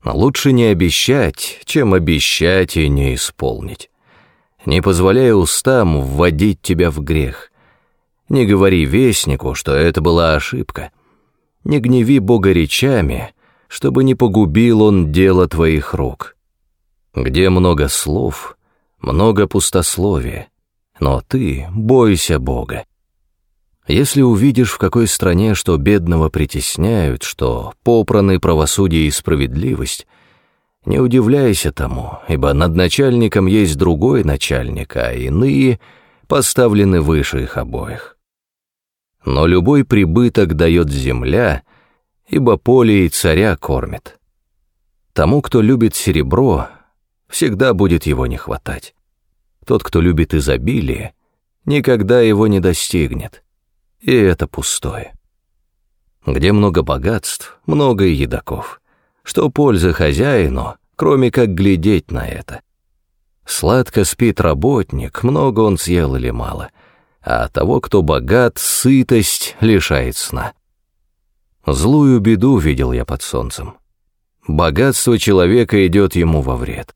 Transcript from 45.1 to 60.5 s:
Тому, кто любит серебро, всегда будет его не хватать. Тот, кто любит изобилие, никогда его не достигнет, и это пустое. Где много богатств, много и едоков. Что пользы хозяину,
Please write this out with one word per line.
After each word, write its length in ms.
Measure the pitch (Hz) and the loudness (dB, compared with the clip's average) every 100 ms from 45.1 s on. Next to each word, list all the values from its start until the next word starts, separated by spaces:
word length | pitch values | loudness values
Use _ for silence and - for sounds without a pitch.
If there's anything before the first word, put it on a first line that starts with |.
Тому, 280 | - 73 143 | -2 2 0
кто 200 | - 123 | 2 2
любит 340 | 107 131 113 - | 2 2 0 0
серебро, 720 | - 78 67 92 131 76 - - _ _ _ _ _ | -2 -2 0 0 2 0 -4 -16 _ _ _ _ _
всегда 440 | - 135 101 131 | -4 -4 -2 -2
будет 320 | 95 98 82 76 | 0 2 0 -2
его 220 | 65 64 | -4 -4
не 100 | 58 | -8
хватать. 560 | - 55 - 67 - _ _ _ _ _ _ _ - | -10 -10 -10 -14 -16 _ _ _ _ _ _ _ -4
Тот, 180 | 113 | -4
кто 180 | - 85 | 0 0
любит 320 | 87 80 80 | 2 0 0
изобилие, 800 | 80 69 64 67 135 67 53 110 _ _ _ _ _ - | -2 -2 -2 -2 -4 -4 -6 -10 _ _ _ _ _ -4
никогда 560 | 147 131 120 98 123 | -2 0 0 2 4
его 260 | 113 101 110 | 4 4 2
не 120 | 98 | 2
достигнет, 840 | 90 85 - 90 69 60 - - _ _ _ _ _ _ | 0 -2 -2 -2 -2 -6 -12 -16 _ _ _ _ _ _
и 140 | - | 0
это 340 | 127 98 85 73 | 2 4 2 -4
пустое. 680 | - - - - 110 - - _ _ _ _ _ _ _ _ _ _ - | -6 -8 -6 -8 -10 -14 -20 _ _ _ _ _ _ _ _ _ _ -6
Где 260 | 65 82 | -2 2
много 320 | 104 104 85 | 2 2 0
богатств, 760 | 71 67 82 113 - - - _ - | -2 -4 -2 -4 -6 -12 -16 _ -4
много 400 | 147 139 104 95 | 0 0 2 0
и 80 | |
едоков. 680 | 71 64 62 - - - - _ _ _ _ | 0 -4 -6 -10 -12 -12 -20 _ _ _ _
Что 260 | - - 143 | -6 -2 -2
пользы 420 | 135 147 98 90 | 0 2 2 0
хозяину, 840 | 82 76 71 135 123 78 | 0 0 0 0 0 0